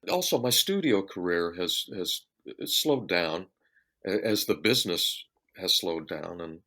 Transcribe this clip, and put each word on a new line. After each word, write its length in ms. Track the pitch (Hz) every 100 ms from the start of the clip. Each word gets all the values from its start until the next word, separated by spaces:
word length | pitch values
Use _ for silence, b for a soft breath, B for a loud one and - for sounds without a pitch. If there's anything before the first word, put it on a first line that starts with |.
| -
Also, 280 | 180 180 147
my 120 | 120
studio 520 | 117 - 196 165 101
career 520 | 98 - 90 87 85
has, 300 | 87 87 - -
has, 280 | 98 87 - _ _ -
uh, 180 | - -
slowed 420 | - 151 135 101
down 380 | 87 82 85 95 _ _ _ _ _
a, 200 | - 101
as 220 | 113 104 -
the 80 |
business 720 | 101 107 127 101 85 - - - _ _ -
has 220 | 92 -
slowed 300 | 87 82 78
down 320 | 80 82 87
and 200 | 82 80